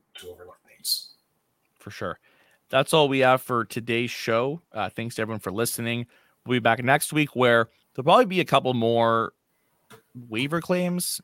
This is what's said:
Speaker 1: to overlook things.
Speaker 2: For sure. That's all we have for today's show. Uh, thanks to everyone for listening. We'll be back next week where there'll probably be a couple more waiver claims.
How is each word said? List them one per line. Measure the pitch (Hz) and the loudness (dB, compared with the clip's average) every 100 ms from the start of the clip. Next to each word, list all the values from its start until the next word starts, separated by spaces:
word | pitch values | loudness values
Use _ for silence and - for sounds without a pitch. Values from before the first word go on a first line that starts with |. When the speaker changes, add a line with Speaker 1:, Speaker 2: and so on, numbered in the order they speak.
| _ - | _ -20
Speaker 1:
to | 87 | -20
overlook | 87 90 - _ | -18 -20 -20 _
things. | _ - - - _ _ _ _ _ _ _ | _ -8 -8 -8 _ _ _ _ _ _ _
Speaker 2:
For | - | -18
sure. | - 98 85 _ _ _ _ - | -10 -8 -10 _ _ _ _ -4
That's | 131 139 | -2 2
all | 165 143 | 4 4
we | 135 | 4
have | 127 131 | 4 2
for | - 123 113 | 0 -4 -4
today's | - 117 117 120 | -8 -4 -4 -4
show. | - - 113 131 165 _ | -6 -2 -2 -2 -6 _
Uh, | 110 92 | -8 -6
thanks | - 113 - | -6 -10 -6
to | |
everyone | 110 110 | -6 -6
for | 95 | -8
listening. | 95 117 - 117 117 120 _ _ _ - | -4 -4 -4 -4 -6 -8 _ _ _ -4
We'll | 123 | 0
be | |
back | 113 113 | 2 2
next | 120 147 - | 2 2 2
week | 151 147 117 | -2 -2 2
where | 123 117 113 _ _ | 4 4 2 _ _
there'll | - 131 | -6 4
probably | 208 247 | 4 4
be | 180 | 0
a | 156 | 2
couple | 139 131 | 2 2
more | 123 113 117 117 113 113 - _ _ _ _ _ - _ 123 120 | 0 2 2 2 2 -2 -8 _ _ _ _ _ -20 _ -20 -10
waiver | 110 139 165 | -4 -2 -4
claims. | - 180 180 175 - - | -2 -2 -2 -4 -4 -8